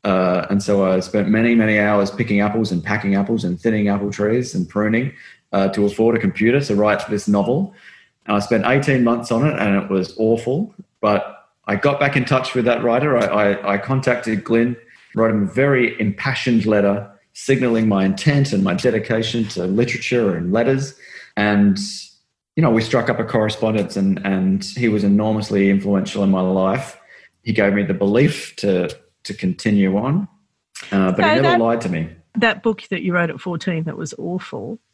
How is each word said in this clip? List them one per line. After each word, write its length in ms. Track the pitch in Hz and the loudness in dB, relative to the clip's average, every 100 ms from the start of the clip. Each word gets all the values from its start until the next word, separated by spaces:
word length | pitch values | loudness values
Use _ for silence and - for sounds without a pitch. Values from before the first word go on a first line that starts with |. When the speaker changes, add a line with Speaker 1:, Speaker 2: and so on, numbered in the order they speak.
| 104 | 0
Speaker 1:
Uh, 400 | 95 92 90 - | 0 2 0 0
and 140 | 101 | -2
so 260 | 98 101 95 | 2 2 2
I 120 | 92 | 0
spent 260 | 92 107 98 | 0 -2 0
many, 260 | 110 117 117 | 2 4 4
many 220 | 110 107 | 4 2
hours 300 | 104 104 98 | 2 2 0
picking 280 | - 117 101 | -2 -2 0
apples 320 | 104 110 107 | 0 0 -2
and 100 | 90 | -2
packing 320 | 80 107 101 98 | -2 -2 0 0
apples 280 | 101 113 | 0 -2
and 160 | 90 87 | -2 -2
thinning 300 | 117 107 104 | -2 0 0
apple 220 | 101 101 | 0 -4
trees 440 | 101 104 120 123 - | -2 0 0 -2 -4
and 140 | 87 | -4
pruning, 420 | 104 107 113 135 - - - _ | -2 0 0 -2 -8 -20 -20 _
uh, 160 | 98 98 | -2 0
to 160 | 98 101 | 0 -2
afford 300 | 101 113 - | 2 2 2
a 40 | |
computer 420 | 98 - 110 135 | -2 0 2 2
to 140 | 139 101 | 0 2
write 300 | 104 101 - | 2 0 -2
this 180 | 104 - | -4 0
novel. 460 | 101 95 139 190 - - - _ _ - | 0 2 0 -2 -8 -20 -20 _ _ -4
And 100 | 104 | -4
I 20 | |
spent 260 | 101 113 98 | 0 0 2
eighteen 360 | 135 135 131 | 0 2 2
months 280 | 117 120 117 | 2 0 0
on 140 | 113 147 | 0 0
it, 140 | - | 0
and 160 | 104 98 | 0 0
it 60 | 95 | 0
was 260 | 98 92 - | -2 -2 -2
awful. 560 | 110 117 120 139 226 - - _ | 0 0 0 -4 -4 -10 -20 _
But 340 | 107 101 - - _ _ - | 0 0 -2 -14 _ _ -6
I 80 | 101 | 0
got 240 | 143 143 | 0 0
back 160 | 143 143 | 0 0
in 100 | 123 | 0
touch 300 | 131 - 127 | 0 0 -2
with 100 | 117 | 0
that 160 | 117 | 0
writer. 320 | 120 120 147 123 | 2 0 2 2
I, 80 | 104 104 101 | 2 2 2
I, 200 | 98 101 | 0 -2
I 40 | 101 | -4
contacted 680 | - 135 135 120 - 107 | -2 -2 0 -2 -2 -4
Glyn, 320 | - 117 120 120 - - _ | 0 0 0 -4 -14 -20 _
wrote 160 | 107 113 | 0 0
him 140 | 107 | 2
a 100 | 98 | -2
very 460 | 113 139 131 117 - | 0 2 2 0 0
impassioned 680 | 107 98 131 - - 117 101 | -4 -2 -4 -2 0 2 2
letter 460 | 104 101 101 104 - _ | 2 2 0 -6 -18 _
signalling 540 | - - 131 127 113 110 | -14 0 2 2 2 2
my 160 | 98 | 2
intent 480 | 95 95 - 143 139 | 2 2 2 2 2
and 120 | 101 | 2
my 100 | 95 | 0
dedication 720 | 92 127 110 - 113 110 117 107 | 0 0 0 -2 -2 -2 -2 -4
to 180 | - 92 | -4 -2
literature 680 | 101 123 - - 123 107 85 | 0 0 -2 -2 0 0 -2
and 160 | 87 | -2
letters. 440 | 104 123 135 139 - - - - - | 0 2 0 -4 -10 -20 -20 -12 -2
And, 400 | 104 101 101 98 - - - _ _ _ _ - | 2 4 4 2 -4 -10 -16 _ _ _ _ 0
you 80 | |
know, 80 | 156 | 2
we 100 | 113 | 2
struck 260 | 110 127 113 | 2 0 0
up 120 | - | -2
a 40 | |
correspondence, 720 | 113 113 107 - 110 110 95 98 | -2 0 0 0 -2 0 -2 0
and, 240 | 98 95 98 | 0 0 -2
and 380 | 95 92 95 - | 0 0 0 -4
he 240 | - 117 | -2 0
was 140 | 107 | 2
enormously 680 | 101 101 107 107 104 104 98 | 2 2 2 -2 0 2 4
influential 540 | 98 98 98 92 104 | 2 2 0 -2 -2
in 80 | 98 | 0
my 100 | 95 | 2
life. 560 | 92 95 95 120 - - _ - - _ | 2 0 0 -2 -6 -16 _ -20 -20 _
He 100 | - | -4
gave 200 | 110 101 | 2 2
me 100 | 101 | 2
the 100 | 98 | -2
belief 640 | 95 101 110 143 - - - | 0 2 4 2 0 -12 -6
to, 320 | 101 92 90 - _ _ | 0 0 -2 -8 _ _
to 100 | - 101 | -14 -6
continue 600 | 92 87 110 104 95 98 | -4 -2 0 2 2 0
on, 320 | 123 165 202 _ _ _ _ - - | 0 -2 -4 _ _ _ _ -20 -4
uh, 200 | 98 92 | 0 0
but 60 | 92 | 2
Speaker 2:
So 60 | |
Speaker 1:
he 120 | - - | 2 2
never 60 | |
Speaker 2:
that, 160 | - - | 2 2
Speaker 1:
lied 200 | 117 233 | 2 0
to 80 | 190 | -2
me. 200 | 180 82 - _ - | -4 -6 -10 _ 0
Speaker 2:
that 260 | 226 - | 0 0
book 180 | 233 220 - | -4 -4 -6
that 140 | 180 | -6
you 100 | 180 | -2
wrote 160 | 175 170 | 0 -2
at 100 | 147 | -4
fourteen 440 | - 170 - 165 | -8 -6 -4 -4
that 120 | 160 - | -6 -8
was 180 | 160 - | -10 -10
awful. 640 | 170 185 - 123 110 220 _ | -8 -8 -8 -12 -10 -12 _